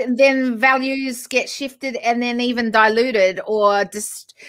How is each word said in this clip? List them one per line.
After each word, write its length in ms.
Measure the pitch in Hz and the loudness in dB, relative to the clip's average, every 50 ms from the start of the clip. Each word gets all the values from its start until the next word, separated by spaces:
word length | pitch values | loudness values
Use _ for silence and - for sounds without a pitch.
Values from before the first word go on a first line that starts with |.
| 240 | -4
then 500 | 254 247 233 277 277 269 262 262 254 240 | -2 2 4 4 4 4 2 0 -2 -2
values 680 | 214 233 262 262 269 254 269 269 269 269 262 247 - - | 2 2 2 4 2 0 -2 -4 -4 -4 -6 -6 -8 -10
get 240 | - - 285 - - | -4 -2 -2 -2 -2
shifted 460 | - - 285 262 262 _ - 269 233 | -8 -8 -8 -10 -10 _ -8 -8 -8
and 240 | 226 - 233 240 233 | -4 -2 -2 -2 0
then 180 | 240 240 240 240 | -2 -2 -2 -2
even 300 | 247 247 240 247 233 226 | -2 -2 -2 -2 -2 0
diluted 720 | 214 220 220 220 220 226 240 262 233 214 190 185 185 185 - | 2 4 4 4 4 2 0 2 2 2 2 2 0 -2 -6
or 360 | - 214 214 208 202 202 202 202 | -4 0 2 2 2 2 2 -2
dis-, 420 | 190 - 208 214 - - - - _ - _ - | -2 -6 -10 -10 -10 -12 -16 -18 _ -20 _ -20